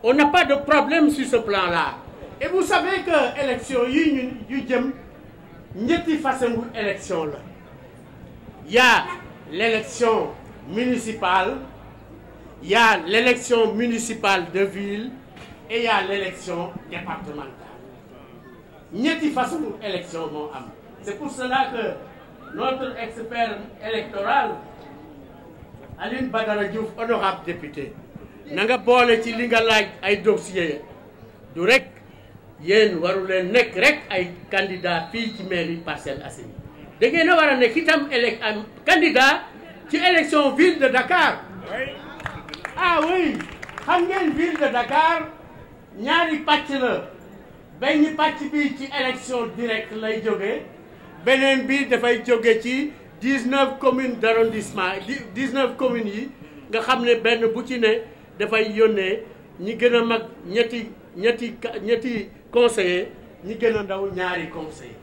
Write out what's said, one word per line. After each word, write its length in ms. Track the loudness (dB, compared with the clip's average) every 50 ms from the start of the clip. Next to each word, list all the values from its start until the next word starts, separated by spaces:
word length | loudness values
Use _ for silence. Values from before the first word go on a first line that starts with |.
| 4
On 100 | 4 6
n'a 140 | 6 6
pas 180 | 6 6 4 6
de 100 | 6 2
problème 540 | 0 2 4 4 4 4 4 4 4 4 4
sur 160 | 4 2 -2
ce 100 | 0 0
plan-là. 580 | 0 2 2 0 0 2 2 2 0 0 -2 -4 -10 -16 -18 -16 -16 -16 -18 -10 -8
Et 60 | -6
vous 140 | -2 0 0
savez 400 | 2 2 2 2 2 0 -2 -2 0
que 380 | 2 2 2 2 0 -2 -2 -2
élection 420 | -2 -2 -4 -6 -2 0 0 0
yi 280 | 2 2 2 4 4 2
ñu, 200 | 0 -2 -6 -8 -12 -10 -8
yu 140 | -6 -6 -2
jëm, 260 | 0 0 0 0 -2 -6 -8 -16 -20 -20 -20 -20 -20 -20 -20 -20 -20 -20 -20 -20 -16 -10
ñetti 420 | -6 0 0 0 0 2 0 -2
façon 460 | 0 0 -2 0 0 0 0 0 -2 -6 -6 -6
élection 520 | -4 -4 -4 -4 -6 -6 -4 -4 -4 -4
la. 140 | -4 -8 -10 -14 -18 -20 -20 -20 -20 -20 -20 -20 -20 -20 -20 -20 -20 -20 -20 -20 -20 -20 -20 -20 -20 -20 -18 -10
Il 80 | 2 4
y 20 | 6
a 240 | 8 8 6 4 2 -2 -10 -12 -14 -18 -20 -20 -16 -10
l'élection 800 | -4 -2 0 0 0 -2 -4 -6 -2 0 2 2 2 2 0 -4 -8 -14 -18 -20 -20 -18 -14 -8
municipale, 880 | -4 -2 0 0 0 -2 -2 -6 -6 -2 0 2 2 2 2 0 -4 -6 -10 -16 -18 -20 -20 -20 -20 -20 -20 -20 -20 -20 -20 -20 -20 -20 -20 -20 -20 -16 -4
il 60 | 0
y 60 | 4
a 220 | 6 6 6 4 2 0
l'élection 680 | 0 0 2 4 4 2 2 0 0 2 2 2 2 2
municipale 720 | 0 0 0 -2 -2 -4 -6 -6 -2 0 2 2 2 0 -4 -2
de 80 | -2
ville 500 | -2 0 -2 -6 -6 -6 -6 -6 -8 -10 -12 -16 -20 -20 -20 -20 -20 -20 -20 -20 -12 -6
et 100 | -4 -2
il 40 | 0
y 40 |
a 140 | 2 0 0 0
l'élection 640 | -2 -4 -4 -4 -6 -10 -10 -10 -8 -6 -6 -6 -8 -10 -14 -14 -12
départementale. 880 | -12 -12 -10 -10 -10 -10 -10 -12 -12 -12 -14 -14 -16 -20 -20 -20 -20 -20 -20 -20 -20 -20 -20 -20 -20 -20 -20 -20 -20 -20 -20 -20 -20 -20 -20 -20 -20 -20 -20 -10 -6
Ñetti 380 | -2 0 0 0 0 -2 -2
façon 280 | 0 0 -2 -2 -2 -6 -6 -6 -8 -8 -8
élection 440 | -6 -6 -6 -8 -8 -8 -8 -8 -6
moo 180 | -8 -8 -10 -10 -10
am. 140 | -14 -14 -16 -18 -20 -20 -20 -20 -14
C'est 160 | -12 -12 -10 -8
pour 100 | -10 -10
cela 360 | -8 -6 -4 -2 0 0 0 0 -2
que 800 | -4 -4 -6 -6 -8 -14 -18 -20 -20 -20 -20 -20 -20 -20 -14 -8
notre 380 | -4 -2 -2 -2 -4 -6 -8 -8
expert 600 | -10 -10 -12 -10 -12 -12 -8 -2 -2 -2 -2 -4 -10 -12 -16 -18 -12 -8
électoral, 680 | -6 -6 -6 -6 -6 -6 -4 -2 0 2 2 0 0 -6 -10 -12 -18 -20 -20 -20 -20 -20 -20 -20 -20 -20 -20 -20 -20 -20 -20 -20 -20 -20 -20 -20 -20 -20 -20 -18 -18 -12 -10
Aline 280 | -8 -8 -6 -6 -6 -4
Badara 340 | -2 -2 -2 -2 -2 -2 -2
Diouf, 220 | -4 -4 -6 -6 -8 -8
honorable 460 | -8 -2 -2 0 0 0 -2 -2 -2 -8
député, 480 | -10 -8 -8 -10 -12 -10 -10 -12 -12 -14 -18 -20 -20 -20 -20 -20 -20 -20 -20 -16 -8
na 120 | -4 -2 0
nga 120 | 2 0
boole 440 | 0 4 4 6 6 6 6 4 2
ci 120 | 2 -4 -4
li 120 | -2 0
nga 120 | 2 2 2
laaj 240 | 4 4 4 4 2 0 -6 -6
ay 160 | 0 0 0 2 4
dossier 580 | 2 2 2 -2 -4 -4 -2 -2 -2 -4 -6 -10 -16 -20 -20 -20 -20 -20 -20 -20 -20 -20 -20 -20 -14 -6
du 80 | -2
rek 240 | 2 4 4 4 2 -2 -18 -20 -20 -20 -20 -20 -20 -20 -20 -20 -20 -20 -20 -10 0
yéen 320 | 4 6 6 6 4 2
waru 300 | 0 0 0 0 0 0
leen 240 | 0 0 0 0 4
nekk 240 | 4 2 2 2 0
rek 240 | 2 4 4 4 2 -6 -4
ay 200 | -4 -2 -2 -4 -8 -14 -10 -4
candidat 600 | -2 -2 -2 -2 -6 -4 -2 -2 -2 -2 -4 -6
fii 240 | -6 -6 -6 -6 -8
ci 60 | -10 -8
mairie 340 | -4 -4 -4 -2 -4 -6 -8 -8
Parcelles 380 | -8 -10 -8 -8 -8 -10 -8 -10
Assainies. 300 | -14 -14 -16 -16 -16 -16 -16 -18 -18 -20 -20 -20 -20 0 2
Da 80 | 2
ngeen 220 | 2 4 4 4 6
a 60 | 6
war 140 | 6 6 4
a 80 | 6
nekk 180 | 4 4 4 4
itam 320 | 2 2 4 2 2 2 0
élec-, 300 | 0 0 0 0 -2 -2
am 220 | -4 -4 -4 -4 -8 -12 -18 -6 2
candidat 580 | 4 4 6 6 4 6 6 6 6 4 2 -4 -12 -18 -20 -20 -20 -20 -20 -8 -4
ci 80 | -2
élection 580 | 2 4 4 4 4 4 4 4 4 4 4 4
ville 240 | 6 4 4 6 4
de 80 | 2
Dakar. 560 | 4 4 2 2 4 4 4 4 2 2 -2 -10 -16 -16 -16 -12 -10 -8 -8 -8 -8 -10 -14 -16 -16 -16 -12 -12 -12 -12 -12 -14 -14 -14 -10 -10 -10 -4
Ah 240 | 0 2 4 4 4 4
oui, 320 | 2 2 2 2 0 -2 -4 -8 -12 -14 -16 -16 -14 -14 -10 0
xam 220 | 2 2 2 4
ngeen 260 | 2 0 0 0 0 2
ville 240 | 0 0 0 0
de 140 | 0 0 2
Dakar 560 | 2 0 -2 2 2 4 4 4 2 0 -2 -8 -12 -18 -20 -20 -20 -20 -20 -20 -20 -20 -20 -20 -14 -8
ñaari 400 | -2 2 2 2 2 2 0 -2
pàcc 300 | 2 2 0 0 0 -4 -2 0
la. 240 | 0 0 0 -2 -6 -10 -16 -20 -20 -20 -20 -20 -20 -20 -20 -20 -20 -20 -10 -2
Benn 360 | 0 2 4 4 4 4 4
pàcc 340 | 0 0 0 0 -2 -8 -2
bi 240 | 0 0 0 0 -2
ci 120 | -6 -10 -6 -4 -2
élection 480 | -2 -2 -2 -4 -6 -4 -4 -4 -4 -4 -6
directe 380 | -6 -4 -4 -4 -4 -6 -8 -10
lay 260 | -6 -4 -4 -4 -2 -2
jóge, 400 | -2 -2 0 -2 -4 -4 -4 -8 -12 -20 -20 -20 -20 -20 -20 -20 -20 -20 -4 2
beneen 420 | 2 4 4 4 4 4 2 2
bi 180 | 0 0 0 2
dafay 380 | 0 0 2 4 2 2 0 2
jóge 340 | 2 2 4 6 4 4 4
ci 300 | 2 -2 -2 -2 -4 -4 -8 -12 -20 -20 -16 -6
dix-neuf 560 | -2 0 0 0 0 0 2 2 2 2 0 0
communes 380 | 0 0 2 2 -2 -2 -2 0
d'arrondissement, 760 | 0 2 4 4 2 2 0 -4 -8 -6 -4 -4 -2 -2 -4 -6 -8
di, 120 | -8 -8 -8 -10 -10 -6
dix-neuf 400 | -4 -4 -2 0 0 0 0 0
communes 360 | -2 -2 0 0 -2 -4 -4 -6
yi 160 | -6 -8 -10 -12 -18 -20 -20 -20 -20 -12 -6
nga 80 | -6 -4
xam 220 | 0 0 0 2 4
ne 100 | 2 2
benn 300 | 4 4 2 2 4 2 0 0
bu 100 | -2 -6
ci 160 | -6 -2 2
ne 220 | 2 2 2 2 -2 -10 -18 -20 -20 -20 -8 -6
dafay 320 | -4 0 2 0 2 0
yónnee 520 | 4 4 4 4 4 2 0 0 -2 -4 -6 -14 -18 -20 -20 -20 -14 -10
ñi 160 | -8 -8 -2
gën 200 | 2 2 4 4
a 80 | 4 2
mag 180 | 2 0 -2 -4 -8 -16 -16 -12
ñetti, 440 | -4 0 0 0 0 -2 -8 -8 -10 -14 -20 -20 -18 -10
ñetti 360 | 0 0 0 0 0 -6 -8 -8 -10
ka-, 180 | -10 -10 -8 -6 -2
ñetti 460 | 0 0 0 0 -4 -4 -4 -6 -8 -14 -20 -20 -2
conseiller, 560 | 4 4 4 4 4 2 0 0 0 -2 -2 -6 -12 -18 -20 -20 -20 -16 -12
ñi 120 | -12 -6 0
gën 160 | 0 2 2
a 80 | 0 -4
ndaw 240 | -4 -4 -4 -4 -6 -4
ñaari 320 | -4 -4 -4 -4 -6 -8 -8
conseiller. 460 | -10 -12 -12 -12 -14 -16 -18 -18 -20 -20